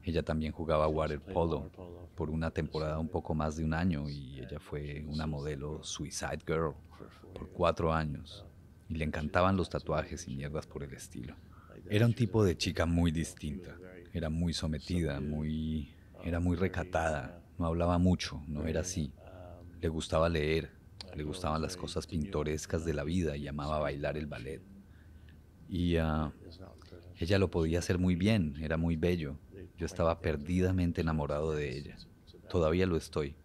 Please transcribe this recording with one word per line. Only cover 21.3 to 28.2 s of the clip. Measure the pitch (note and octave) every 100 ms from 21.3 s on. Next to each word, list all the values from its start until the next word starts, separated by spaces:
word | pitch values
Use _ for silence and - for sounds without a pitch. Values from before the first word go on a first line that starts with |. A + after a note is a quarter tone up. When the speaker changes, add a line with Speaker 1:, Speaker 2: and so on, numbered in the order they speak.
| D2+ E2 D#2
Speaker 2:
was |
Speaker 1:
las | D#2 F2+
Speaker 2:
very |
Speaker 1:
cosas | D2+ E2+ -
Speaker 2:
demure, | E2
Speaker 1:
pintorescas | D2 F2+ D#2 D2+ - F2+
Speaker 2:
you | D#2+
Speaker 1:
de |
Speaker 2:
know, | D2
Speaker 1:
la | C#2+
Speaker 2:
she | F2+
Speaker 1:
vida | D#2+ C#2+
y |
Speaker 2:
didn't | C#2+
Speaker 1:
amaba | D2 D2 D2+
Speaker 2:
speak |
Speaker 1:
bailar | D2 C#2+ D2 D2
el | D2+
Speaker 2:
much |
Speaker 1:
ballet. | B1 A#1+ D#2+
Speaker 2:
and | - - - - - - - - - - -
Speaker 1:
Y, | F#2 F2 E2
ah, | D#2+ D#2 D2+ -
Speaker 2:
it | F#2
is | E2+
not | F#2+ -
the | -
person | F2 - -
Speaker 1:
ella | E2+ G2
lo | F#2+
Speaker 2:
she |
Speaker 1:
podía | F2+ D#2+ F2
Speaker 2:
was |
Speaker 1:
hacer | - F2+
muy | F2+
Speaker 2:
being. | F2